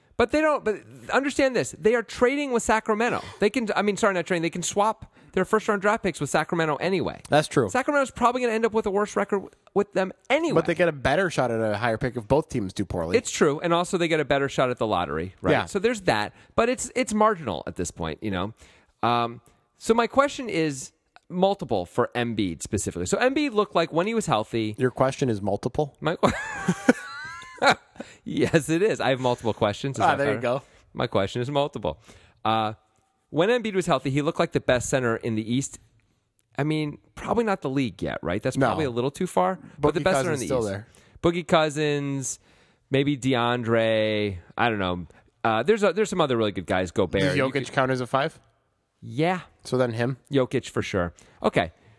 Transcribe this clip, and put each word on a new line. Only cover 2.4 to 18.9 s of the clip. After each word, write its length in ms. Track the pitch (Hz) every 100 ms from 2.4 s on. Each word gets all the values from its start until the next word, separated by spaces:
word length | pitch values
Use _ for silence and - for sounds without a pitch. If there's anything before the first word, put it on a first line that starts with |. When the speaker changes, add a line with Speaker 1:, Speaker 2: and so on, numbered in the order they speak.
| 285
Speaker 1:
with 100 | 240
Sacramento. 580 | - 220 - 214 240 202 - -
They 100 | 208
can, 180 | 254 214 190
I 60 |
mean, 140 | 202 196
sorry, 180 | 214
not 120 | 185 160
trading. 160 | 180
They 80 | 165
can 140 | 175
swap 500 | 165 - 208 214 - _ -
their 120 | -
first-round 360 | 185 214 214 208
draft 220 | 202 220
picks 180 | 196 -
with 80 | 143
Sacramento 460 | 165 156 175 160 143
anyway. 440 | 170 190 95 - -
Speaker 2:
That's 180 | 143 151
true. 240 | 151 104
Speaker 1:
Sacramento's 400 | 247 269 285 269
probably 300 | - 240 247
gonna 100 | 247
end 140 | 220 226
up 60 |
with 120 | 220 214
a 40 |
worse 240 | 196 208
record 220 | 208 202 202
w-, 140 | - _ _
with 180 | 196 202
them 200 | 185 190 - -
anyway. 280 | 277 330 165
Speaker 2:
But 100 | 165
they 80 |
get 140 | 165 170
a 40 |
better 380 | 143 123 151 185
shot 220 | - 123
at 80 | 113
a 160 | 110 101
higher 180 | 117 113
pick 200 | 131 120
if 100 | 107
both 220 | 139 -
teams 240 | 131 95
do 120 | -
poorly. 320 | 98 95 82 98
Speaker 1:
It's 140 | -
true. 300 | - 165 147
And 120 | 170
also 240 | 170 180 185
they 120 | 165
get 100 | 160
a 60 |
better 240 | 135 143 139
shot 220 | - 127
at 80 | 123
the 100 | 113
lottery, 460 | 90 82 76 95 -
right? 120 | 92
Speaker 2:
Yeah. 120 | 139 90
Speaker 1:
So 120 | 202
there's 220 | 220 226
that. 300 | 180 110 104 - - -
But 120 | 233
it's, 220 | 254 - -
it's 180 | 254
marginal 480 | 214 214 190 131 78 -
at 80 | -
this 160 | 87
point, 260 | - 82 76
you 120 | 107
know? 220 | 92 98 - - _ _